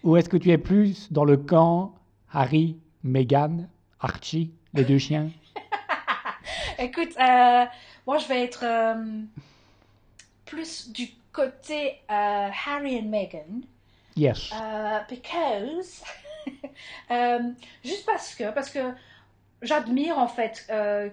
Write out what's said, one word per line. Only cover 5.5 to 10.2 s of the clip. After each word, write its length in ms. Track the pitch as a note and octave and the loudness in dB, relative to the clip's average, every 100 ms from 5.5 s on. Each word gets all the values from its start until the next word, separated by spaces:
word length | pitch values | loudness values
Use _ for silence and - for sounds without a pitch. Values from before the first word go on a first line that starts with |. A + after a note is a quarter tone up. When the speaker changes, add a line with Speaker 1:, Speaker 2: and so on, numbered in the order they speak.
Speaker 2:
<laughs> 1200 | - - G4+ - - - - - - - - D#5 - | -16 -10 -10 -6 -6 -4 -6 -6 -12 -12 -10 -8 -6
Écoute, 380 | B3 E4 E4 - | -6 -4 -6 2
euh, 460 | B3+ B3 B3 B3 B3 - - - - | 6 8 8 6 2 -2 -20 -14 -2
moi, 120 | D4 | -2
je 100 | - | 0
vais 160 | B3+ | -2
être, 200 | B3 - | -2 -4
euh, 560 | A#3+ A#3 A3+ A3+ A3 A3 G#3+ - - _ _ _ _ _ _ _ | -2 0 0 -2 -6 -8 -10 -16 -20 _ _ _ _ _ _ _